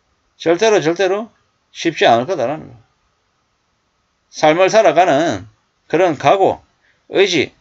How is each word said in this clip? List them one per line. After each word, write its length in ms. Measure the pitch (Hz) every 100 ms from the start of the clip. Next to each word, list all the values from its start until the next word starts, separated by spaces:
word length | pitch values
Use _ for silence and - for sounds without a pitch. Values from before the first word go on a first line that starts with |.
| _ _ _ _
절대로, 440 | 160 170 220 208
절대로 500 | 147 175 190 202 226 _ _ _ _
쉽지 340 | - 165 156 185
않을 200 | 117 135
거다라는 420 | 180 120 151 -
거. 60 | 117 _ _ _ _ _ _ _ _ _ _ _ _ _ _ _
삶을 380 | - 151 165 185
살아가는 760 | 202 185 151 185 139 165 104 107 _ _ _ _
그런 320 | 156 185 139
각오, 420 | 139 196 170 - _ _ _ _ _
의지, 460 | - 196 170 104 _